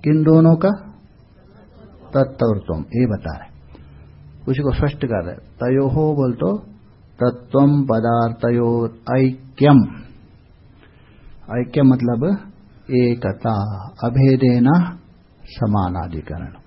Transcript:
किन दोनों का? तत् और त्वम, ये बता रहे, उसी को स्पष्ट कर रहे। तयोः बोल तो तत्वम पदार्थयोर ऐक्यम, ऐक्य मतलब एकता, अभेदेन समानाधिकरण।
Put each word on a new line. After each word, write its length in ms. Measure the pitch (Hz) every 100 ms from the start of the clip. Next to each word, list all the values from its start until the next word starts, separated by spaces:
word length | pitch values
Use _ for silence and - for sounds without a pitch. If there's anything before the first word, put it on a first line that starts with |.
किन 180 | 151 156
दोनों 340 | 156 160 165 160
का? 140 | 190 208 - - - _ _ - - - - - - - -
तत् 280 | 139 135 -
और 160 | 117 101
त्वम, 220 | - 80
ये 260 | - 117 123
बता 300 | 98 82 76
रहे, 100 | - - - - - - - - - - -
उसी 140 | 131
को 100 | 143
स्पष्ट 320 | - 147 147
कर 200 | 127 104
रहे। 120 | 85 -
तयोः 580 | - - 123 135 139
बोल 380 | 156 156 143 131
तो 260 | 117 165 208 - - - _ - -
तत्वम 600 | 123 120 - 135 139 147
पदार्थयोर 1160 | 135 113 117 117 117 117 120 120 117 117 113 - - 127
ऐक्यम, 600 | 131 127 - - 143 139 101 - - - - - _ _ - - - _ _ - - - - 113
ऐक्य 220 | 123 147
मतलब 680 | 135 127 120 120 156 202 - - - - -
एकता, 640 | 127 123 117 - 113 120 107 104 98 98 -
अभेदेन 640 | 120 127 131 131 131 123 123 170 175 - - _ _ _
समानाधिकरण। 1080 | - - 113 104 90 90 82 80 - 78 71 -